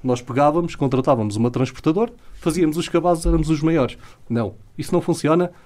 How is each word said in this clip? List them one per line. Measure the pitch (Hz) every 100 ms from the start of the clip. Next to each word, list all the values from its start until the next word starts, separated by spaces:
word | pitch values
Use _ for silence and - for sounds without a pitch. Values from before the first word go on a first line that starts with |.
Nós | 131 123
pegávamos, | - 123 147 160 170
contratávamos | - 139 127 131 127 104 104
uma | 120
transportadora, | 120 127 - 156 165 226 - -
fazíamos | - 175 165 160 156
os | 170
cabazes, | 175 170 170 170
éramos | 165 151
os | 156
maiores. | 160 160 120 - - - -
Não. | 117 101 - - -
Isso | -
não | 175
funciona | 170 160 147 170 180 -